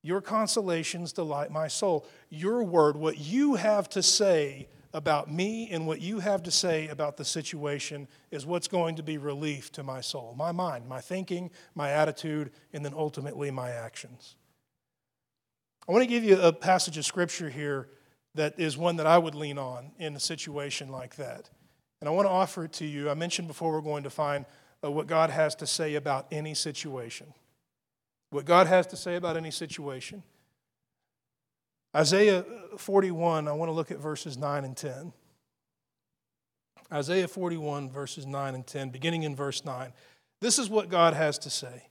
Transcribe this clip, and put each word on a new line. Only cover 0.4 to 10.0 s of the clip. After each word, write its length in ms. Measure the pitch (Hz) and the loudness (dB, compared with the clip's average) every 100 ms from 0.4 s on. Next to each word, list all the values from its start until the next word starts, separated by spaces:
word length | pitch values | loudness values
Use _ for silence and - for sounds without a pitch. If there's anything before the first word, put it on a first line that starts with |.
| 208 233 196 165 156 175 170 | 2 0 2 0 -2 -6 -6
delight 400 | - 160 147 147 | -4 -4 -2 -4
my 160 | 151 156 | -4 -4
soul. 380 | - 202 156 - - _ | 0 2 2 -2 -20 _
Your 340 | 156 185 240 | -4 0 0
word, 320 | 208 170 151 147 | 4 6 6 6
what 220 | 156 151 | -2 -2
you 380 | 147 240 294 233 | -2 2 4 4
have 340 | 208 208 190 | 4 2 2
to 140 | 196 | 2
say 680 | 175 - 202 165 143 135 139 - _ | 4 4 4 4 2 -6 -16 -20 _
about 360 | 156 151 147 151 | -4 2 2 0
me 380 | 156 196 226 226 | -2 -2 -4 -6
and 140 | 165 160 | -4 -4
what 140 | 160 | -4
you 200 | 175 214 | -4 -4
have 220 | 190 196 | 0 -2
to 80 | 170 | 0
say 380 | - 185 160 156 | 0 2 0 -2
about 300 | 147 147 147 | -4 -6 -4
the 80 | 139 | -6
situation 800 | 165 - 156 147 143 - 147 139 _ _ | -6 -6 -6 -4 -4 -6 -10 -14 _ _
is 140 | 147 139 | -10 -4
what's 240 | 175 - | -4 -2
going 260 | 185 165 160 | 0 0 -2
to 80 | |
be 140 | 156 151 | -6 -6
relief 520 | 143 143 151 139 - | -4 -4 -4 -6 -10
to 140 | - | -12
my 160 | 139 | -10
soul, 340 | 131 | -8